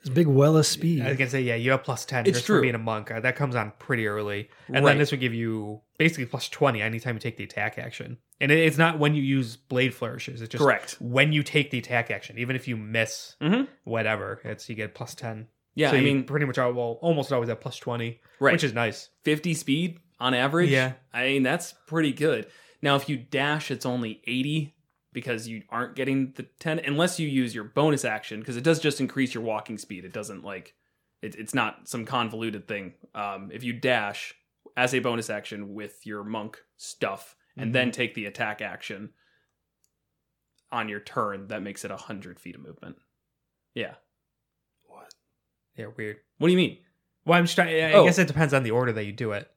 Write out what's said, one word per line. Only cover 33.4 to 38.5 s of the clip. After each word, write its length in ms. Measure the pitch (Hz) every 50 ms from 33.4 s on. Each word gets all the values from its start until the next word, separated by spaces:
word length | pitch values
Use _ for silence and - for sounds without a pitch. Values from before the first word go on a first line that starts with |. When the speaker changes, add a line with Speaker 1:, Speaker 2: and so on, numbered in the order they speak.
| 98 95
Speaker 3:
if 120 | 76 113 131
you 100 | 120 117
dash 600 | 113 - 131 127 117 107 101 101 - - - - _ _ _ _ _ _ - _
as 180 | 123 123 127 135
a 60 | 127
bonus 320 | 113 123 117 117 110 -
action 420 | 110 104 101 - 113 104 101 101 98
with 320 | 107 104 98 - - -
your 180 | 110 104 104 101
monk 360 | 107 110 110 104 113 - - _ _ _
stuff 600 | _ - - - _ - 104 95 98 - - _ _ _ _ _
and 120 | - 110
Speaker 2:
Mm-hmm. 40 | 110 120
Speaker 3:
then 180 | 131 127 123
take 220 | - - 123 113 -
the 120 | 117 104
attack 340 | 101 98 - 120 107